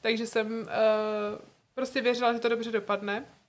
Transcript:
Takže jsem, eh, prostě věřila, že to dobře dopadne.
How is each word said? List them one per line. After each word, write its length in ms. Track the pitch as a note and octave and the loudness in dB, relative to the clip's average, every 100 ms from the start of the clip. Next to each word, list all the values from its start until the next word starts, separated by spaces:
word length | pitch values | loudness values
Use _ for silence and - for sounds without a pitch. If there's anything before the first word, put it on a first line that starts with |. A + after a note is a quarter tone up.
Takže 260 | A3 A3+ A3+ | 2 0 0
jsem, 420 | A3+ G#3+ A3+ A3 | 0 0 -4 -4
eh, 680 | A3 A3 G#3+ G#3+ G#3+ G#3 G#3+ - _ _ | 2 4 4 0 -2 -4 -6 -14 _ _
prostě 280 | - C4 C4+ | -6 -2 0
věřila, 320 | A#3+ A#3+ A#3+ | 0 2 2
že 60 | A#3 | 2
to 100 | A#3 | 0
dobře 220 | A3+ A3+ | 0 0
dopadne. 540 | A3 G#3 G3+ G3+ G#3 C#4 - | -4 -2 -2 -2 -4 -6 -20